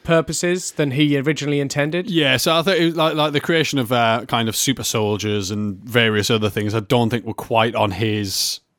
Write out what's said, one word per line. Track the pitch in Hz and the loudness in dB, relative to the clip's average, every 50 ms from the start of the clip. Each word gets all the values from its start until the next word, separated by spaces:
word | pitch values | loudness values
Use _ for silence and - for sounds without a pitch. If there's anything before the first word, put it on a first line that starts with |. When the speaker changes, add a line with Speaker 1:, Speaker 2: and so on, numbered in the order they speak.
| - | 0
Speaker 1:
purposes | - 170 165 156 - 156 - - 175 180 185 - - | 2 2 2 2 0 -4 -2 -2 -2 -2 -2 -4 -6
than | - - 151 143 | -2 -2 -2 0
he | 127 143 156 147 143 139 | 2 2 2 4 2 2
originally | 127 151 151 - 139 147 147 143 | 2 0 -2 -2 -2 -2 -2 -2
intended. | 143 135 - 147 143 156 156 175 185 - | -2 -2 -2 -2 -2 -2 -2 -4 -4 -2
Speaker 2:
Yeah, | 170 160 147 135 131 | 0 2 2 2 2
so | 120 - 175 165 | 2 2 2 2
I | 170 | 2
think | 151 196 190 165 | 2 2 2 2
it | 170 | 2
was | 170 160 | 2 2
like, | 165 156 160 151 | 2 0 0 2
like | 151 151 151 | 0 0 0
the | 143 147 | 0 -2
creation | - - 170 160 147 - - 139 | 0 0 0 0 0 0 0 -2
of, | 120 107 | 0 0
uh, | 127 120 117 113 113 120 110 | 2 2 4 4 2 0 -2
kind | - - 117 113 110 | -2 -2 0 0 -2
of | 104 | -2
super | - - - 120 - 110 | -2 -2 -2 -2 -2 -4
soldiers | - - 113 107 104 107 98 107 107 104 104 98 90 | -4 -2 0 0 0 0 -2 -2 -2 -2 -2 -2 -4
and | 107 104 104 104 95 95 | -4 -4 -4 -4 -6 -8
various | - - 107 120 113 113 107 104 101 - | -8 0 2 2 4 4 2 2 2 2
other | 117 110 107 104 | 2 2 2 0
things, | - 113 104 104 104 | -2 -2 -2 -2 -2
I | 113 | -2
don't | 104 - 127 120 117 113 | -2 2 2 2 2 2
think | 123 117 - | -2 -4 -6
were | 113 104 | -6 -8
quite | - - - 120 113 113 117 110 | -8 -6 -2 0 2 2 2 2
on | 110 107 104 | 0 0 0
his, | 92 90 113 110 107 107 101 95 - - - - - - _ _ _ | 0 -2 -2 -2 0 -2 -4 -4 -4 -4 -4 -4 -6 -8 _ _ _